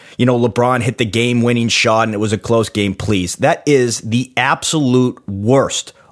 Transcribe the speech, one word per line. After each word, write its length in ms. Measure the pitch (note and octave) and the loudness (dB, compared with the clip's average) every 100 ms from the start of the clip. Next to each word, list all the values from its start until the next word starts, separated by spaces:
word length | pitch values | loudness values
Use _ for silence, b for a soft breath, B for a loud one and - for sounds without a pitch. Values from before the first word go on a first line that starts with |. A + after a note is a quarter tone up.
| B B | B B
you 80 | |
know, 140 | B2 A#2+ | 0 2
LeBron 440 | A#2+ A#2+ A#2+ B2+ | 0 0 0 0
hit 160 | A#2 B2 | -2 -2
the 60 | |
game-winning 640 | A2+ A2+ A#2+ A#2+ A#2+ A#2+ A#2 | -2 0 0 2 2 0 0
shot 360 | - A#2 A2 | 0 2 2
and 100 | A2+ | 0
it 40 | G#2 | -2
was 140 | G#2+ | -2
a 60 | G#2+ | -4
close 300 | - A#2 A2 | 0 0 0
game, 260 | G#2+ G2+ | -2 -2
please. 420 | F#2+ - G2+ F2 - | -2 -2 -2 -2 -2
That 260 | C3+ F3 D3+ | -2 0 2
is 340 | C#3+ B2 A2+ | 2 2 -2
the 320 | A2+ A#2 B2+ - | -4 -4 -2 -2
absolute 920 | C3 D#3 - D#3+ C3 B2+ B2 - - | -2 -2 -2 -2 2 2 0 -4 -10
worst 640 | G2 G#2 C3+ F#2+ - - b b | -6 2 2 2 -4 -10 b b